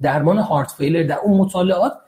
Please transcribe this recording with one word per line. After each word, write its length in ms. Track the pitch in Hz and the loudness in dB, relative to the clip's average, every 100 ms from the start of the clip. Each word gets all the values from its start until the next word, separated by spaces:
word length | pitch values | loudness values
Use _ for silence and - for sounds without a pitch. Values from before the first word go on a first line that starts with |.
درمان 360 | 139 147 147 208 | -2 0 2 0
هارت 340 | 208 147 135 | 0 -2 -4
فیلر. 320 | - 143 165 | -4 -2 0
در 160 | 151 151 | -2 -2
اون 180 | 208 196 | 0 2
مطالعات 560 | 196 180 185 180 233 - | 2 0 0 2 0 -4